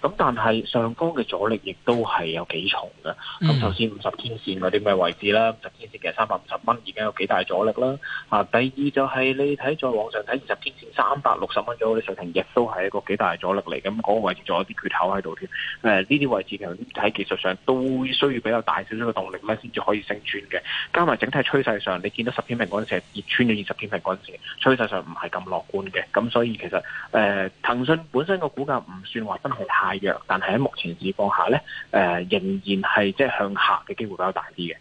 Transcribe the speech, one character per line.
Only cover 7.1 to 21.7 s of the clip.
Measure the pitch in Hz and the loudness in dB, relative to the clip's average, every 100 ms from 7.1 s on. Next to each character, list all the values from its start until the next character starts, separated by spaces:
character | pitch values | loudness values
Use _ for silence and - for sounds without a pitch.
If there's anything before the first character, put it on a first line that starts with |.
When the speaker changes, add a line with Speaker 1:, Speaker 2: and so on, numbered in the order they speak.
| - | -2
Speaker 1:
幾 | 98 | 0
大 | 101 | 2
阻 | 92 92 | 2 2
力 | 107 | 2
啦。 | 107 123 139 - - - | 2 0 0 -6 -10 0
啊， | 107 | 0
第 | 101 117 | 4 2
二 | 131 135 143 | 2 0 0
就 | 139 135 | 2 2
係 | 131 131 131 | 2 2 2
你 | 143 143 | 0 0
睇 | 131 160 | -2 0
再 | 131 | 0
往 | 113 104 | 0 0
上 | 110 | -4
睇 | 104 | -4
二 | 127 | -4
十 | - 104 | -2 -6
天 | - - | -6 -12
線 | - - | -10 0
三 | 113 139 | 2 2
百 | 135 | 2
六 | - 95 | 2 2
十 | - | 0
蚊 | 101 120 | -2 0
左 | 110 | 2
右 | 113 | 2
啲 | 113 | 0
水 | |
平， | 95 90 | -6 -4
亦 | 85 90 | -2 0
都 | - 120 | 2 2
係 | 101 95 | 2 -2
一 | |
個 | 101 - | -2 -2
幾 | 98 | 2
大 | 98 85 | 2 2
阻 | 90 | 0
力 | 98 | 0
嚟。 | 95 73 | 0 -4
咁 | 95 107 | -2 -4
嗰 | 110 | 2
個 | 110 | 2
位 | 98 | 2
置 | 92 - | -2 0
仲 | 87 | 0
有 | |
啲 | 95 | 0
缺 | - 98 - | -4 -4 0
口 | 90 | 2
喺 | 98 | 0
度 | 82 82 | -2 -8
添。 | 92 - - - | -8 -6 -6 -2
呃， | 117 98 | 4 4
呢 | 95 | 4
啲 | 147 139 | 2 4
位 | 107 | 2
置 | 95 | 0
其 | 101 | -8
實 | 98 90 120 | -8 -8 -10
喺 | - 104 | 0 0
技 | - 98 | 0 -4
術 | 95 | -2
上 | 92 92 - | 0 -2 2
都 | 131 131 131 131 | 2 2 0 0
需 | 131 | 2
要 | 139 | 2
比 | 123 | 2
較 | 110 117 | 0 0
大 | 110 - | 2 -2
少 | 95 110 | -2 -4
少 | |
嘅 | 117 | -2
動 | 107 95 | -2 -4
力 | 92 | -8
咧， | 104 110 | -4 -4
先 | 120 | -4
至 | 113 | -4
可 | 101 | 0
以 | 107 | 0
升 | 101 104 | 0 -6
穿 | - 104 | -4 -8
嘅。 | - 90 - - - | -4 -6 -4 -6 -2
加 | - | 2
埋 | 175 120 | 4 4
整 | 107 | 2
體 | 151 | 2
趨 | 127 143 | 2 2
勢 | 131 | 2